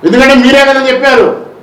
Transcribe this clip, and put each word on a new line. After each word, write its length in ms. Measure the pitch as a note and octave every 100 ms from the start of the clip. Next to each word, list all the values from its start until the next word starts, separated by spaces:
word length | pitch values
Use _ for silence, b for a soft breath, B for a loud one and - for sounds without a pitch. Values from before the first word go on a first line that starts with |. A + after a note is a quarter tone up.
| E3
ఎందుకంటే 300 | A#3+ C4+ C4+
మీరే 240 | B3 C#4
కదా 280 | C4+ C4+ C4
చెప్పారు 500 | B3+ C#4 A#3+ F3 - - -